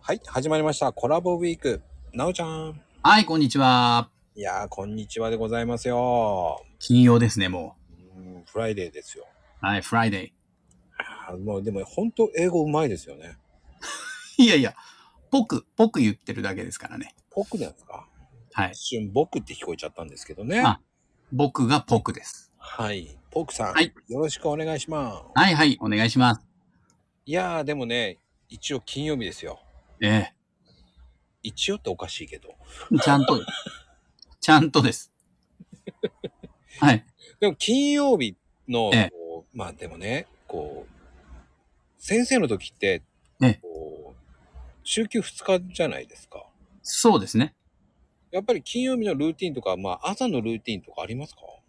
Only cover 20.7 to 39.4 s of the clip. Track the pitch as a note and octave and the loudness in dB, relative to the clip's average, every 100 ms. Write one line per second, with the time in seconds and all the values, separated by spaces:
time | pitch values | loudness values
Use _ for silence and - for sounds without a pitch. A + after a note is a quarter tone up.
20.7 | - _ _ _ _ _ B2+ C#3+ C#3+ A#2+ | 2 _ _ _ _ _ 0 0 2 2
21.7 | D3 - A2+ - - - - - _ - | 2 2 0 0 -8 -12 -18 -20 _ -16
22.7 | - G#2+ G2+ E2+ - _ D#3+ D#3 - G#2+ | -8 -6 -6 -10 -20 _ -6 -6 -6 -2
23.7 | D#3+ - - _ B2 D#3 - D#3+ D3 D#3 | 0 0 -2 _ -4 -4 -4 -4 -4 -4
24.7 | D#3 - D#3 B2+ - - - F#3+ D#3 D#3 | -6 -6 -6 -6 -8 -4 2 4 6 4
25.7 | - A2 G#2 A#2 B2+ B2 A2+ _ _ _ | 2 0 0 2 4 4 2 _ _ _
26.7 | _ _ _ _ _ - E3 F#3 E3+ C#3+ | _ _ _ _ _ -6 -4 -2 -4 -4
27.7 | D3 A#2+ A#2+ G#2+ F2+ _ _ _ - - | -4 -4 -4 -4 -8 _ _ _ -14 -8
28.7 | C#3 - C3+ D3+ C#3+ G2+ - D#2+ - _ | -8 -8 -8 -4 -4 -6 -10 -14 -14 _
29.7 | - _ _ G#2 G#2+ G2 _ _ _ _ | -20 _ _ 2 2 0 _ _ _ _
30.7 | _ _ _ - _ _ _ A2 - - | _ _ _ -20 _ _ _ -14 -6 -4
31.7 | G#3 - F2 F#2 - - - - - - | -4 -6 -8 -10 -12 -14 -18 -20 -20 -20
32.7 | - - C#3+ - C#3 C3 B2+ - - - | -20 0 2 6 4 4 0 -2 -10 -12
33.7 | - _ _ _ _ - - - D3+ D#3 | -16 _ _ _ _ -20 -6 6 6 6
34.7 | D3+ A#2+ - - _ _ _ _ _ - | 4 2 0 -10 _ _ _ _ _ -20
35.7 | - - - - _ - _ - _ _ | -20 -20 -10 -10 _ -16 _ -20 _ _
36.7 | - D3 A2 - _ - _ G#3 D3+ - | 2 4 4 0 _ -20 _ 0 0 2
37.7 | B3+ C#4+ C#4+ C#4+ A3 A#2 F#2 _ _ - | 2 4 2 4 2 0 -6 _ _ -4
38.7 | A#2+ A2+ A#2 F#2 E2+ E2 E2 | 0 2 4 2 -4 -14 -14